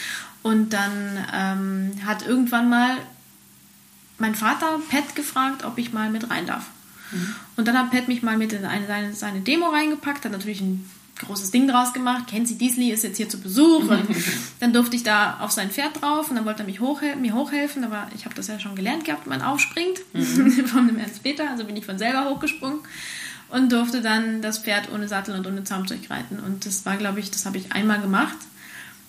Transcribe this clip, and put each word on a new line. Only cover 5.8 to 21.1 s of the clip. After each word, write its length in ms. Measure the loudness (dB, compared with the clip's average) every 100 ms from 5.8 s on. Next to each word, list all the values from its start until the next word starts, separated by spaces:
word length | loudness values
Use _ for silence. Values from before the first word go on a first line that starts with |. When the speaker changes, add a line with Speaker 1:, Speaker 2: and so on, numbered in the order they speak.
| -4
Speaker 1:
mal 160 | -2 -2
mit 220 | -2 -2
rein 160 | -4 -2
darf. 180 | -4 -8 -16 -20 -20 -10
Speaker 2:
Mhm. 240 | -6 -6 -8 -8 -2
Speaker 1:
Und 120 | 2
dann 100 | 4
hat 140 | 4
Pat 160 | 2 2
mich 160 | 0
mal 120 | 0 2
mit 160 | 0
in 140 | -2 -2
eine, 220 | -2 -2
seine, 260 | -4 -4
seine 280 | -6 -6 -4
Demo 260 | 0 2 2
reingepackt, 560 | 2 0 0 -4 -4 -4
hat 60 |
natürlich 300 | -6 -6 -2
ein 280 | -2 -2 -4 -18 -20 -14
großes 320 | -10 -6 0
Ding 160 | 4 6
draus 260 | 6 4
gemacht. 320 | 2 0 0 -2
Kenzie 300 | -2 -2 0
Deasley 340 | 0 2 2
ist 120 | 0
jetzt 140 | -2 -4
hier 120 | -4
zu 100 | -6
Besuch. 480 | -2 6 8 8 6
Und 200 | 4 4 0 0
Speaker 2:
<laughs> 260 | -2 -6 -2
Speaker 1:
dann 140 | 4
durfte 220 | 6 4 2
ich 80 |
da 340 | 4 4 4 0
auf 120 | -2
sein 180 | 0 0
Pferd 320 | -2 -2 -2
drauf 280 | 0 0 0
und 60 | -2
dann 100 | -2
wollte 180 | -4
er 20 | -6
mich 140 | -2
hochhel-, 360 | -2 0 -2 0
mir 180 | 0 0
hochhelfen, 480 | 0 0 -2 -2
aber 240 | -4 -4 -8 -10
ich 100 | -10
habe 80 |
das 140 | -8 -8
ja 120 | -6
schon 160 | -8 -4
gelernt 300 | -2 -2 -2
gehabt, 220 | -4 -4
man 140 | -2
aufspringt. 560 | 0 0 0 0 -2 -2 -4
Speaker 2:
Mhm. 380 | -2 2 6 6
Speaker 1:
<laughs> 140 | 6 4
Von 200 | 6 6
dem 100 | 4
Ernst 240 | -4